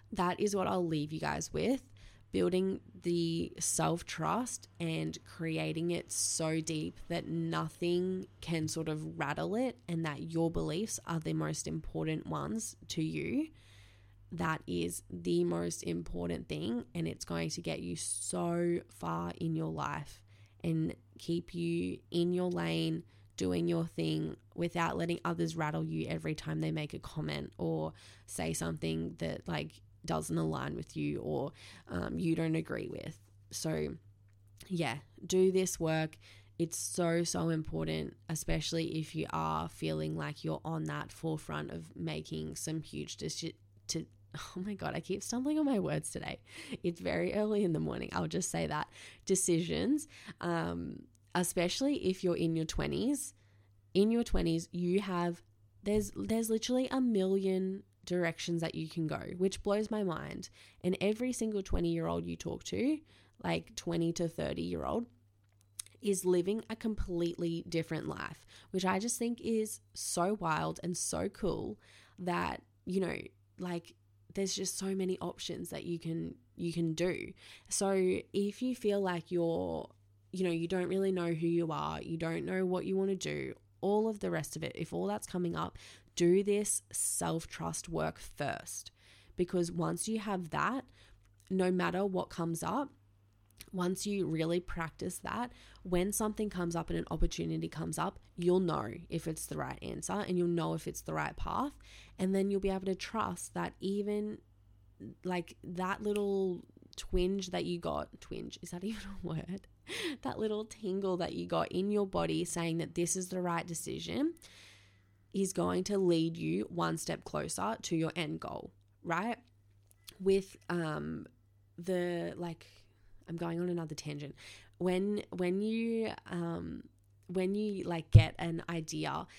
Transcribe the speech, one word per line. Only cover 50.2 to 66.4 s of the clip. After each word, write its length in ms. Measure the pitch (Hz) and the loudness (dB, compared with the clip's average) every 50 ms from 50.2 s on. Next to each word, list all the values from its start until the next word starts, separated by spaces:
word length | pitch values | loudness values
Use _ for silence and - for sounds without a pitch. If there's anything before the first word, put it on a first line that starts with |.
| - - - - | -16 -16 -8 -4
um, 640 | - 175 170 165 160 175 170 - 165 139 - - - - - - _ - - | 0 0 2 2 0 0 -2 -2 -4 -6 -8 -10 -12 -16 -20 -20 _ -2 0
especially 640 | 175 180 - - 185 170 185 - - 269 285 294 - - | 2 2 2 2 2 2 2 2 2 2 2 2 2 2
if 160 | 185 185 - - | 2 2 2 2
you're 140 | 175 175 | 2 4
in 180 | - - 165 165 | 4 4 2 2
your 100 | 160 160 | 2 0
twenties. 680 | 160 - - 147 147 143 165 208 254 294 - - - - - - - - - - - - - - - - | 0 0 0 2 2 2 2 2 2 2 0 -2 -6 -12 -16 -20 -20 -20 -20 -20 -20 -20 -20 -14 0 4
In 180 | 185 202 220 | 6 6 6
your 120 | 226 233 240 | 6 4 4
twenties, 440 | - - 170 170 165 165 165 170 - | 4 4 4 4 4 2 2 0 -2
you 280 | - 175 175 175 180 202 | -2 0 2 4 4 4
have, 400 | 202 196 180 175 175 175 170 - - - - _ - - - - - | 4 2 0 2 2 0 0 -4 -8 -18 -20 _ -20 -20 -20 -6 -2
there's, 280 | 202 208 214 202 202 - | 2 2 2 2 0 -2
there's 340 | 196 196 196 220 226 226 220 | -4 -2 0 2 2 2 2
literally 380 | 220 220 226 - 247 254 262 - | 2 0 2 2 2 2 2 2
a 100 | - 269 | 2 2
million 840 | 254 240 220 196 185 190 196 196 190 190 190 185 190 185 190 196 - _ _ _ - | 4 4 4 4 6 6 4 4 4 4 4 4 2 0 -2 -4 -8 _ _ _ -4
directions 560 | - 180 180 175 165 165 - - 170 170 165 | 0 2 2 4 2 0 0 -2 0 0 0
that 140 | 165 160 - | 0 0 -2
you 120 | 160 160 | -4 -4
can 200 | 156 - 170 160 | -4 -2 0 0
go, 120 | 156 147 - - - - | 0 0 -2 -4 -6 -2
which 260 | 175 185 190 - - - | 0 2 2 2 0 2
blows 260 | 208 202 214 220 - | 2 2 2 2 2
my 140 | 214 214 202 | 0 0 2
mind. 460 | 180 156 - - 143 - - 190 - - - - - - - - | 0 0 -2 -4 -6 -8 -8 -10 -12 -16 -20 -20 -20 -12 -2 0
And 140 | 180 190 - | 0 2 4
every 320 | 185 202 214 226 247 254 240 | 2 2 2 2 0 -2 0
single 300 | - 226 220 214 196 190 | 0 0 0 0 -2 0
twenty-year-old 640 | - - 175 170 170 170 165 165 170 170 170 170 | 2 2 2 4 2 2 2 2 0 0 0 -2
you 100 | 175 170 | -4 -6
talk 280 | 165 - 170 170 170 - | -6 -4 -6 -6 -6 -6
to, 340 | - 175 190 233 277 311 302 - - - - - - _ - - | -4 -2 0 2 2 2 0 -4 -10 -20 -20 -20 -20 _ -6 -2
like, 320 | 175 165 165 160 - - | -2 0 -2 -2 -6 -10
twenty 360 | - - 170 170 165 165 165 170 | -6 -4 -2 0 2 2 2 2
to 140 | - 170 | 0 -2
thirty-year-old, 800 | 165 165 - 156 - - - 165 175 175 160 - - - 226 240 - - _ _ _ _ _ _ _ _ _ _ _ _ - - - - - | -2 -2 -2 -2 -2 -2 -2 -2 -2 -2 -2 -2 0 0 -2 -2 -4 -8 _ _ _ _ _ _ _ _ _ _ _ _ -12 -12 -12 -14 -2
is 240 | - 208 196 185 - | 0 2 2 4 4
living 380 | 185 180 175 | 4 4 6